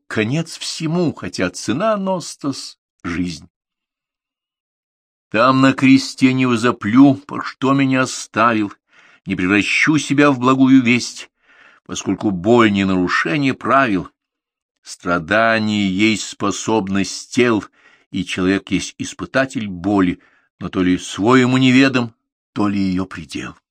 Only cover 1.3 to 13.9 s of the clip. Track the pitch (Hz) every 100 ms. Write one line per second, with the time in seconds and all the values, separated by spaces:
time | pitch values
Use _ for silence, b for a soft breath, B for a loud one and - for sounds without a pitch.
1.3 | - 90 - - 127 220 208 190 185 -
2.3 | - 285 - - - _ _ 92 85 90
3.3 | 80 87 _ _ _ _ _ _ _ _
4.3 | _ _ _ _ _ _ _ _ _ _
5.3 | 110 127 131 135 131 131 135 - - 131
6.3 | 131 127 113 120 104 104 123 143 - -
7.3 | 120 - - 131 139 135 131 127 - -
8.3 | 107 117 113 101 - b b b b -
9.3 | 90 92 104 92 - - 156 - 139 147
10.3 | 127 123 135 131 135 117 120 - - -
11.3 | b b b b b - 92 - 95 110
12.3 | 92 101 120 113 98 95 92 90 - 165
13.3 | 156 135 113 107 135 127